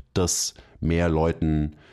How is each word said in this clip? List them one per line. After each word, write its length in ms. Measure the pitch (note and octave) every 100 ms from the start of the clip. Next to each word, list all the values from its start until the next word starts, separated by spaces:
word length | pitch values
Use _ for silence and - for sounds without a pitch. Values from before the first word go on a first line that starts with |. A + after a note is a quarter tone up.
| -
das 420 | - F2 - - - - -
mehr 280 | D#2+ E2+ E2+
Leuten 680 | D#2 D#2+ E2 D#2+ D#2 D2+ - -